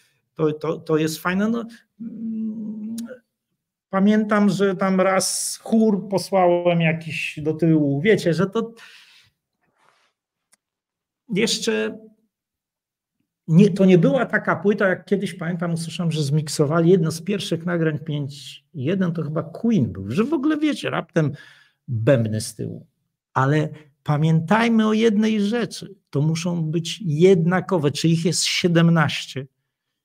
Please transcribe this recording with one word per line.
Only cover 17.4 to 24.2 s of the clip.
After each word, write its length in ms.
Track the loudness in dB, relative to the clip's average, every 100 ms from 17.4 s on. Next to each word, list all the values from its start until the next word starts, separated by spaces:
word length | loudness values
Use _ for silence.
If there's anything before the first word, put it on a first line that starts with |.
| -4 -6 -2
nagrań 320 | -2 -2 -2
pięć 680 | -4 -6 -6 -10 -18 -20 _
jeden, 380 | -8 -4 -2 -2
to 100 | -2
chyba 200 | -6 -6
Queen 500 | -8 -4 0 2 0
był, 180 | -4 -6
że 140 | -4
w 80 | -2
ogóle, 260 | -2 -2 0
wiecie, 320 | -2 -2 -4
raptem 420 | -4 -4 0 0 -2 -14 -20 _ _ -8
bębny 520 | -2 2 4 2 -2
z 140 | -6
tyłu. 320 | -8 -10 -12 -16 _ _ _ _
Ale 340 | -2 0 0 -2 -6 -20 _
pamiętajmy 840 | -4 0